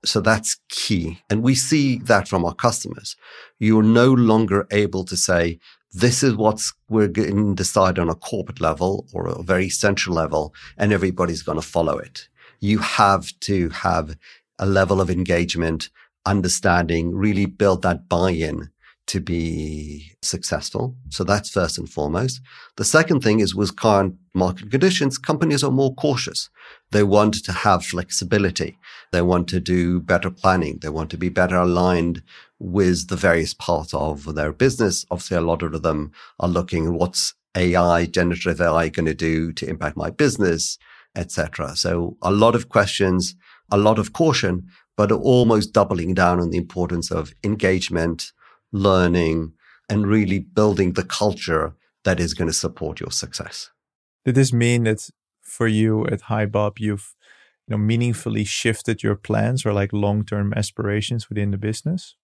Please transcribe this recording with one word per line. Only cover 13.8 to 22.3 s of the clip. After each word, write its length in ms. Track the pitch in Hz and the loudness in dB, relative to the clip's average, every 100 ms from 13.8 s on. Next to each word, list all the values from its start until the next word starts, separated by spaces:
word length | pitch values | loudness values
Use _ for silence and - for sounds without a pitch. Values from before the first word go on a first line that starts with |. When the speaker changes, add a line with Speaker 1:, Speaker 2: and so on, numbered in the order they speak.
| 92 85 78 78 - - _ _ | -2 -2 -4 -12 -18 -20 _ _
Speaker 1:
a 100 | 98 | 0
level 340 | 98 95 98 | 2 2 2
of 100 | 92 | 2
engagement, 800 | 90 92 87 87 85 82 80 - _ _ _ | 0 0 0 0 -2 -2 -2 -8 _ _ _
understanding, 920 | - 101 90 - 95 87 85 82 85 90 | -2 0 0 0 2 2 2 0 -2 -2
really 300 | 104 98 98 | 0 0 -2
build 360 | - 101 92 | 2 2 2
that 260 | 92 85 - | 0 -2 -2
buy-in 640 | 87 92 85 78 78 78 _ _ _ - | 0 0 0 -2 -6 -10 _ _ _ -6
to 140 | 98 | -6
be 920 | 78 85 82 80 78 76 76 73 78 _ | -4 -4 -2 -4 -6 -8 -10 -14 -18 _
successful. 760 | - - - 78 - - 127 127 76 | -8 -6 -4 -6 -6 -6 -6 -8 -14
So 160 | - | -6
that's 240 | 90 101 - | -2 -2 0
first 300 | 101 85 - | -2 -2 -4
and 100 | - | -10
foremost. 540 | - 73 85 127 | -6 -4 -2 -4